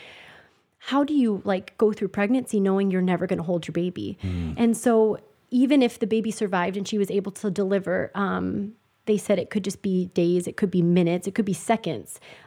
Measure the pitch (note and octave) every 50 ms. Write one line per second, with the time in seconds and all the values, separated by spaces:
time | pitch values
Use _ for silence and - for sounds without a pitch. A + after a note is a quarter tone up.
0 | - - - - - - - - - _ _ _ _ _ _ _ - - B3 C#4
1 | C#4+ C#4 D#4 D4 B3 A3+ G#3 F#3+ - G3+ G3 F#3 F#3+ - - - A3+ G#3+ G#3+ -
2 | G#3+ F#3 - - G3+ G3+ B3 C4 A#3+ - - G#3+ G3 G3 F#3+ G3 G3 G3 F#3 F#3
3 | F#3 F#3 F3+ F3 F3+ F3+ F#3+ E3+ E3+ D#3 F3+ F3 D#3+ - D#3 E3+ F3 F3+ F3+ -
4 | G#3 G3 G3 - - F#3+ F3+ F3 E3+ D#3+ D3+ - A#3 A#3 A3+ - - B3+ A#3 A3
5 | A3 A3 G#3 - - - _ _ _ _ - B3+ B3+ C4 C#4+ C#4+ B3+ A#3+ - -
6 | - G3+ A3 A3 G#3 A3 G#3 - A3 G3+ F#3+ F#3 F3 F3+ F#3 G3+ G3+ - - G#3+
7 | G3+ F#3 - G3+ F#3+ G3+ F#3+ - - G#3+ F3+ - G3+ F#3+ G3 G3 F#3 - F3 F#3
8 | - - - F#3+ G3+ F#3+ F#3 F#3 F#3 F#3 F#3 G#3 G3+ G3+ A3 - _ _ _ _
9 | _ - G#3+ G3+ - - G#3 F#3 E3+ - - G#3+ F#3 G3+ F#3+ - - G3+ F#3 F#3
10 | F3+ F3+ - - F3 E3+ F3 F3+ F3 - - - - F#3+ F3+ F#3 E3+ E3+ F3 F3+
11 | F3+ E3 E3+ F3+ - G3 F#3+ - A3+ G3 F#3+ - - - A#3 A3 A3 F#3 D3+ A2
12 | D#2+ - - - - - - - -